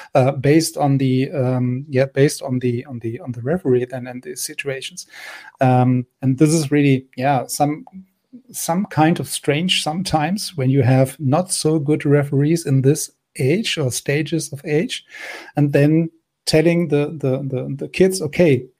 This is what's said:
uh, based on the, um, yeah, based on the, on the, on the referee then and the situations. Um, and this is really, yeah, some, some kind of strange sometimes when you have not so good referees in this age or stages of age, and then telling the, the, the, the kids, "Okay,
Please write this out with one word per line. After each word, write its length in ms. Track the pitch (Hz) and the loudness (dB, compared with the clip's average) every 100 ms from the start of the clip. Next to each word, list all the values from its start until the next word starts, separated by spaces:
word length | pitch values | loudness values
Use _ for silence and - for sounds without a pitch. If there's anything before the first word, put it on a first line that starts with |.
| - | -2
uh, 160 | 139 131 | 2 2
based 460 | 135 139 160 160 151 | 2 4 4 2 -2
on 200 | 143 135 | 0 2
the, 300 | 135 131 135 | 2 0 0
um, 520 | 160 127 127 123 127 151 | -2 -2 0 -2 -4 -2
yeah, 160 | 127 135 | 0 0
based 340 | 139 147 - | 2 2 0
on 200 | 143 127 | -6 -4
the, 240 | 123 117 - | -2 -4 -6
on 140 | 120 | -10
the, 180 | 113 117 | -10 -10
on 120 | 131 | -10
the 100 | 117 | -8
referee 420 | 123 180 147 123 127 | -4 -2 0 0 0
then 200 | 127 123 | -8 -12
and 160 | 123 | -14
the 140 | 151 143 | -14 -12
situations. 680 | - 147 139 135 - 180 - - - - - - | -12 -10 -8 -8 -10 -14 -18 -18 -20 -20 -12 0
Um, 460 | 131 127 123 127 123 - | 2 4 4 2 -2 -4
and 160 | 131 131 | -2 2
this 120 | 156 | 2
is 160 | 165 143 | 2 2
really, 360 | 147 143 131 - - | 2 4 2 -2 -4
yeah, 300 | 135 139 - | 0 0 -2
some, 380 | - 147 156 - 190 - _ _ 247 _ | -2 -2 -2 -10 -20 -20 _ _ -20 _
some 340 | 190 - 170 202 | -10 -4 -4 -2
kind 320 | - 156 175 | 2 2 2
of 80 | 135 | -4
strange 540 | - - 143 180 - | -6 -2 0 0 -2
sometimes 720 | 151 165 185 156 151 202 - 143 | -2 -4 -2 -2 -2 -4 -6 -4
when 140 | 127 | 0
you 120 | 139 | 4
have 360 | 123 131 135 - | 4 4 2 -2
not 320 | 135 156 185 | -2 0 -2
so 300 | - 156 160 | -2 0 0
good 260 | 143 151 147 | 0 0 2
referees 580 | 143 143 139 147 165 | 2 2 0 2 0
in 180 | 147 135 | 0 2
this 280 | 131 151 - _ _ - | 2 2 -4 _ _ -2
age 380 | 131 185 220 - | 0 0 -2 -4
or 140 | 127 | -4
stages 640 | - - 143 147 160 - | -4 -2 -2 -2 -4 -6
of 120 | 139 | -10
age, 400 | 170 147 254 - _ - - - - - | -4 -2 -2 -6 _ -18 -16 -16 -6 0
and 160 | 147 | 2
then 380 | 139 143 160 165 _ _ _ - | 4 4 4 0 _ _ _ 0
telling 420 | 156 165 170 165 | 2 4 2 2
the, 180 | 147 147 160 | 0 -2 -4
the, 240 | 135 135 | -2 -2
the, 320 | 139 127 143 139 | -4 -6 -6 -8
the 120 | 151 | -4
kids, 320 | - 185 185 | 2 2 2
"Okay, 440 | 151 - 175 127 - | -4 2 4 4 0